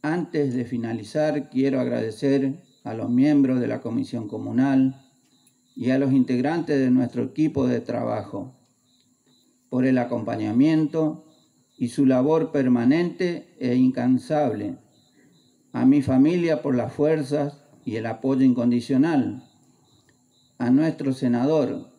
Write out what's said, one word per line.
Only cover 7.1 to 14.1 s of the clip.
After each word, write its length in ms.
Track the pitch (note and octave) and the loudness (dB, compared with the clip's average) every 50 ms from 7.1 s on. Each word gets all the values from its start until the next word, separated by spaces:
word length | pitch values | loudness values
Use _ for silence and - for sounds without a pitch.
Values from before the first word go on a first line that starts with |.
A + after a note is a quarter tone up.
| - B2 A#2+ | -2 -4 -6
equipo 420 | A#2+ - - D#3 D3+ - C#3 B2+ | -4 -2 -2 -2 0 0 0 0
de 140 | B2+ B2 A#2 | 0 0 -2
trabajo 800 | - - A#2+ A#2 A#2+ A#2 A#2 A2 G2+ - - G2+ F#2 B2+ _ _ _ _ _ _ _ _ _ _ _ _ _ _ _ _ _ _ _ _ _ _ _ _ | -4 -4 -6 -4 -4 -4 -4 -6 -6 -8 -10 -12 -12 -12 _ _ _ _ _ _ _ _ _ _ _ _ _ _ _ _ _ _ _ _ _ _ _ _
por 160 | - B2+ C3 | -2 0 2
el 100 | C3+ C3 B2+ | 2 2 0
acompañamiento 1300 | A#2+ B2 B2 A2+ G#2+ A2+ A2+ G#2+ G#2+ G#2+ G#2+ A#2+ C#3 D#3+ D#3+ D#3 D#3 C#3+ - D#3+ D#3 D3+ - - - _ _ _ _ _ _ _ _ _ _ | 0 -2 -4 -6 -4 -6 -6 -4 -4 -2 2 2 4 4 4 2 0 0 0 -2 -2 -2 -4 -8 -16 _ _ _ _ _ _ _ _ _ _
y 120 | - B2 A#2 | -6 -6 -6
su 180 | - - C#3 | 0 2 2
labor 460 | C3 C3 B2+ C3 D3+ D#3+ D#3+ D#3+ D#3+ | 4 4 2 2 2 2 0 0 0
permanente 1040 | - C#3+ C3 B2+ B2 A#2+ A#2+ B2+ D3 E3+ F3 E3+ - - F#3+ F3 E3+ - - _ _ - | -2 0 2 2 2 4 4 4 4 4 2 -2 -2 -4 -4 -4 -4 -6 -12 _ _ -8
e 160 | C3 B2 A#2+ | -4 -2 2
incansable, 1040 | B2+ B2+ B2+ B2+ B2+ A#2+ B2+ | 2 2 2 2 0 0 2